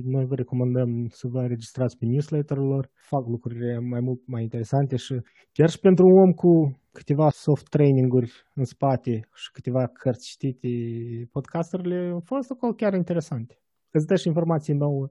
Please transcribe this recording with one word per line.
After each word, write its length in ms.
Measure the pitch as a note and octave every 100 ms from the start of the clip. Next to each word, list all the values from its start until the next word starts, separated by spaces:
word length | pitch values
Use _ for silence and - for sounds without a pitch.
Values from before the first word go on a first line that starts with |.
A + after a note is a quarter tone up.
noi 200 | B2+ C3+
vă 100 | C3
recomandăm 720 | C3 B2 B2+ B2 B2 B2 A#2+ A#2+
să 200 | - B2+
vă 80 | B2+
înregistrați 580 | B2 A#2 A2+ - B2 -
pe 60 | A#2
newsletter-ul 600 | C3+ D3 D3+ D3 C#3 C3+
lor. 240 | C3+ C3+
Fac 320 | _ - C#3+ A#2+
lucruri 320 | A#2+ A#2 A#2 A#2+ A#2 B2
mai 80 | B2
mult 200 | B2+ B2+ -
mai 160 | A#2
interesante 540 | A2+ A#2 G#2+ C3+ C#3 B2+
și 180 | - C3 - _ _
chiar 160 | - D#3+
și 100 | -
pentru 260 | G3 F#3 F#3
un 120 | F#3+
om 140 | F#3
cu 480 | F3 F3 E3 C#3+ C3+ _
câteva 360 | - - C#3+ D3+
soft 380 | - - C#3+ -
training-uri 640 | D3 C#3+ C3 B2+ B2+ A#2 - _
în 100 | -
spate 460 | B2+ - C#3 B2+ - A2 A2
și 140 | _ -
câteva 340 | - - B2+ B2
cărți 400 | - C3+ A#2+ -
citite, 400 | - C#3 B2+ B2+ A#2+ A#2 A#2 A#2 A#2 A#2+
podcasturile 760 | C#3+ - E3+ E3+ F#3 F3 F3+ F3
au 80 | F3
fost 260 | E3+ C4+ B3+
acolo 220 | C4 A#3+
chiar 220 | A3 G#3+
interesante. 600 | F#3+ E3+ E3+ - B2+ A#2 _ _ _ _
Îți 160 | D#3 D#3
dă 80 |
și 120 | F#3+ F3
informații 480 | D#3+ E3 D#3+ D#3
nouă, 320 | C#3+ D3 C#3 C3+